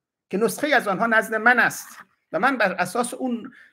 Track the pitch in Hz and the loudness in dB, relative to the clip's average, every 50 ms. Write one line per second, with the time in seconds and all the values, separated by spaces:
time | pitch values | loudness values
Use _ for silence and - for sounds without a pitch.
0 | _ _ _ _ _ - 180 196 233 196 - - 285 302 277 233 185 202 185 170 | _ _ _ _ _ -8 -4 -2 -2 -2 -2 -2 0 2 2 2 2 0 -2 0
1 | 233 233 220 220 220 - 220 214 220 240 247 233 202 147 - - - - - - | 0 2 2 2 2 0 0 2 4 4 4 4 2 0 -2 -6 -14 -16 -20 -20
2 | - _ _ _ _ _ - 165 233 269 269 220 208 185 180 180 180 180 - 247 | -20 _ _ _ _ _ -4 0 0 0 2 2 0 0 0 -2 -4 -2 -2 -4
3 | 240 - 262 - 262 247 233 214 190 135 - - - _ | -4 -4 -6 -6 -6 -4 -4 -6 -8 -12 -18 -20 -20 _